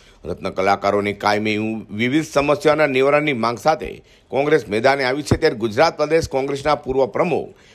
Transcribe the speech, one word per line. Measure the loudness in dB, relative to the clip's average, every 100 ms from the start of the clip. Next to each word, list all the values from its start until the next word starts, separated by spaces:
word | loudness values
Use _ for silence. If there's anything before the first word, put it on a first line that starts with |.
| _ _
રત્ન | -12 -8 -6
કલાકારોની | -2 0 2 2 0 0
કાયમી | -2 0 0 0 -2 -4 -6 -8
વિવિધ | -4 -2 0 0
સમસ્યાઓના | 0 2 2 2 2 2
નિવારણની | 2 2 2 2
માંગ | 0 -2 0
સાથે | 0 0 -4 -12 -20 _ _
કોંગ્રેસ | -2 2 2 2
મેદાને | 0 2 2
આવી | 0 -2
છે, | -2 0
ત્યારે | 0 0
ગુજરાત | -2 2 2 2
પ્રદેશ | 0 0 0
કોંગ્રેસના | -2 -4 -2 -2
પૂર્વ | -2 -2 0 0
પ્રમુખ | 0 0 -2 -4 -14 -20